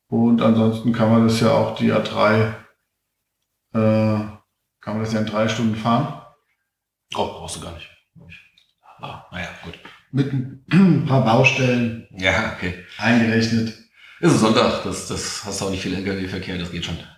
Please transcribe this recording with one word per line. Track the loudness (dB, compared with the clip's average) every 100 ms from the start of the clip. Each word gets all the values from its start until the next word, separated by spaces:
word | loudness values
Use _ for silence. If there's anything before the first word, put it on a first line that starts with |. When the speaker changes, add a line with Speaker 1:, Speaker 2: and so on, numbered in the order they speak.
| -4
Speaker 1:
Und | 2 4 4
ansonsten | 4 4 2 0 -2
kann | 2 4
man | 4 4
das | 4
ja | 2
auch | 2 0 0
die | 0
A | 0
drei, | -2 0 2 2 0 -2 -14 _ _ _ _ _ _ _ _ _ _
äh, | 0 2 4 2 0 -4 -12 _ _ _ _
kann | -8
man | -6
das | -2
ja | -2
in | -2
drei | 0 -2
Stunden | 0 -2 0
fahren. | 0 0 0 -6 -18 _ _ _ _ _ _ _ -12
Speaker 2:
Oh, | -6 -6
brauchst | -8 -14 -14
du |
gar | -14
nicht. | -16 -18 _ _ -20 -20 -20 _ _ _ _ _ -18
Ah, | -16 -16 -14
naja, | -12 -12 -14
gut. | -18 -18 -20 -20 _
Speaker 1:
Mit | -4 -2
ein | -2 -6 -10 0 4 6 4
<clears throat> | 2
paar | 2
Baustellen | 4 4 2 2 0 0 -2 -6 -14
Speaker 2:
Ja, | -4 -2 0 -2 -6
okay. | -8 -8 -14 -4
Speaker 1:
eingerechnet. | 2 2 2 2 2 0 -2 -8 _ _ -20 -2
Speaker 2:
Ist | 2
es | 4
Sonntag, | 4 4 2 0
das, | -6 -8 -8
das | -8 -8 -8
hast | -8 -6
du | -4
auch |
nicht | -4
viel | -4
L-K-W-Verkehr, | -4 -4 -6 -6 -8 -8 -8
das | -8
geht | -8
schon. | -8 -8 -12